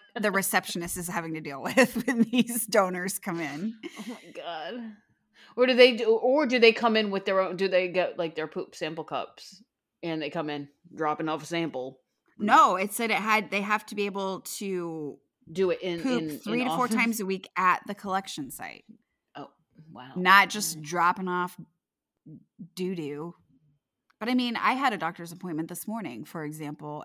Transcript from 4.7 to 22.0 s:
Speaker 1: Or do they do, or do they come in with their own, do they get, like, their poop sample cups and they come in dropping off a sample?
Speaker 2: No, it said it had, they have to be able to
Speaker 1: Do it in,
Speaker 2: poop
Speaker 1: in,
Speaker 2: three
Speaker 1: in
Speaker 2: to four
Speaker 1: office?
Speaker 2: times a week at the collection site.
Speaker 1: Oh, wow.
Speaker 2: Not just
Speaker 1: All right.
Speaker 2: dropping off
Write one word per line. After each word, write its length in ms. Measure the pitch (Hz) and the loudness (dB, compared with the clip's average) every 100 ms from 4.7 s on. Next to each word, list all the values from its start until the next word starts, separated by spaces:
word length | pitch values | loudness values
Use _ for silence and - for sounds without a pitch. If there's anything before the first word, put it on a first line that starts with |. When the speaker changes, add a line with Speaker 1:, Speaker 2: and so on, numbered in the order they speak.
| 240 226 208 _ _ _ _ - - | -10 -12 -16 _ _ _ _ -10 2
Speaker 1:
Or 100 | 254 | 4
do 80 | |
they 220 | 247 254 220 | 10 8 8
do, 140 | 220 | 2
or 320 | 226 254 285 269 | 4 4 4 4
do 120 | 247 | 6
they 140 | 226 | 6
come 220 | 220 233 220 | 6 4 2
in 140 | 208 | 2
with 140 | 196 | -2
their 160 | 196 190 | 0 0
own, 160 | 185 180 | 0 0
do 120 | 190 | 2
they 200 | 180 180 | 2 2
get, 300 | 180 165 - | 0 0 -2
like, 160 | 165 160 | -6 -4
their 100 | 156 | -6
poop 300 | 185 - - | -8 -10 -8
sample 280 | 156 160 | -8 -8
cups 580 | 151 135 - - - - _ _ _ _ | -6 -6 -6 -12 -20 -20 _ _ _ _
and 180 | 170 160 | -8 -6
they 80 | 147 | -4
come 200 | 170 151 | -6 -6
in 180 | 147 143 _ - | -8 -10 _ -20
dropping 360 | 143 151 151 156 | -4 -2 -2 -4
off 120 | 156 | -6
a 40 | 151 | -4
sample? 540 | 170 160 131 131 - _ _ _ - | -4 -4 -6 -10 -12 _ _ _ -6
Speaker 2:
No, 380 | 208 285 277 185 | 4 6 6 4
it 160 | 202 | -2
said 180 | - 226 | -4 -2
it 60 | 190 | -2
had, 340 | 214 214 175 | 2 0 0
they 120 | 196 | -4
have 220 | 202 214 - | -2 -2 -4
to 80 | |
be 100 | 208 202 | -4 -4
able 340 | 196 190 185 - - | -2 -4 -6 -8 -8
to 600 | 202 180 170 160 147 - _ _ - | -4 -4 -4 -6 -8 -10 _ _ -10
Speaker 1:
Do 200 | 160 185 | 0 0
it 100 | 165 | 0
in, 220 | 180 170 | -2 -4
Speaker 2:
poop 200 | 262 247 | -2 -2
Speaker 1:
in, 160 | 156 143 | -2 -6
Speaker 2:
three 220 | 202 240 | -4 -2
Speaker 1:
in 80 | 247 | 0
Speaker 2:
to 60 | - | 0
four 80 | |
Speaker 1:
office? 100 | 247 | 0
Speaker 2:
times 240 | 226 233 226 | 2 0 0
a 60 | 190 | -4
week 220 | 190 - - | -6 -6 0
at 240 | 185 - - | 2 2 -2
the 80 | |
collection 560 | 196 202 190 190 - 139 | -10 -4 -4 -4 -10 -10
site. 340 | - 80 53 - - _ _ _ | -12 -14 -16 -20 -20 _ _ _
Speaker 1:
Oh, 140 | 147 139 _ _ - - | -18 -18 _ _ -20 -20
wow. 220 | - 127 175 | -18 -12 2
Speaker 2:
Not 340 | 180 196 190 | 8 10 8
just 260 | 208 196 160 | 2 -4 -6
Speaker 1:
All 40 | |
right. 60 | 151 | -4
Speaker 2:
dropping 400 | 175 170 180 185 | 2 2 2 -2
off 300 | 180 180 - - _ _ _ | -2 -2 -6 -18 _ _ _